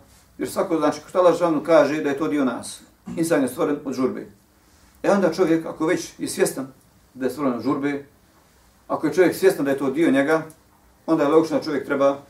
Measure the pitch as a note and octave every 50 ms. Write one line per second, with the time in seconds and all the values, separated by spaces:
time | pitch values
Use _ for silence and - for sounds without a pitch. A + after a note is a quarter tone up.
0 | - _ _ _ _ _ _ - - - - G#3+ E3+ - E3 D#3 D3+ D3 C#3 -
1 | - - - F#3 F3+ F3 D#3+ E3 F3 E3 D#3 C#3 - E3 E3 D3+ C#3+ C3 D3+ D#3
2 | C#3 C#3+ C3+ C#3 D#3+ C#3+ D3 D3 C3+ B2 A#2 - - - - - - _ _ _
3 | - - - F3 E3 E3 E3 C#3+ C3 B2 - E3+ D#3 C#3+ C#3+ C#3+ - C#3+ A#2+ B2
4 | C3 A2+ G#2+ A2+ - - - _ _ _ _ _ _ _ _ _ _ _ _ -
5 | - D#3+ G3 G3 F#3 E3 D#3+ F#3+ F3+ D#3+ E3 D#3+ - F3 - - D#3 E3+ F3 -
6 | - - - - - - - G3 F#3 - - C#3 C3 C3+ - _ _ _ _ _
7 | _ _ _ B2+ C3 B2 - D3+ C#3+ B2+ A#2 A2+ A2 C3+ D3 C#3 C#3 C#3+ C#3+ C#3
8 | - - _ _ _ _ _ _ _ _ _ _ _ _ _ _ _ - - -
9 | - D3 D3 F3+ F3+ D#3+ D#3+ - F#3 F3+ E3+ - C#3 C#3 C3+ C#3 C#3 C3 B2 D#3
10 | E3 C#3 C3 C#3 C#3 D3+ D#3+ D#3+ D#3 - - _ _ _ _ _ _ _ _ _
11 | - - D#3+ D#3 C#3+ C#3+ D#3+ D#3+ - - D3 C3 D3+ D#3 C#3+ B2+ - - C#3+ C3
12 | C#3 C#3 C#3 - -